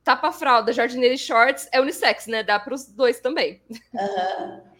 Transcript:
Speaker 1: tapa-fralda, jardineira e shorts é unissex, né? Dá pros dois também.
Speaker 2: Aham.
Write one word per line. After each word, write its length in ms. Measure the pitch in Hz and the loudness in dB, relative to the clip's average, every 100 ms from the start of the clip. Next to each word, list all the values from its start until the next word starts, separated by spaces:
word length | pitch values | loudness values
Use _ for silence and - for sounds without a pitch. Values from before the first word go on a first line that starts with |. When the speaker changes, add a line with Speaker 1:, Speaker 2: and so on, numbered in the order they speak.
Speaker 1:
tapa-fralda, 680 | - 262 311 320 294 - 214 | 0 2 0 -2 2 2 2
jardineira 420 | 233 240 247 247 | 0 -2 2 2
e 40 | 262 | 0
shorts 500 | - 226 254 262 - | 0 4 4 2 0
é 80 | 262 | 0
unissex, 460 | 269 - - 220 220 | 0 0 0 0 -4
né? 160 | 220 | -4
Dá 160 | 214 208 | 0 0
pros 260 | - 262 - | -2 -10 -10
dois 340 | 220 247 240 | 0 2 2
também. 420 | 254 320 156 185 _ 226 _ | -4 -2 -4 -6 _ -20 _
Speaker 2:
Aham. 680 | 214 196 196 185 - - - - | -6 -4 -2 -4 -6 -10 -14 -20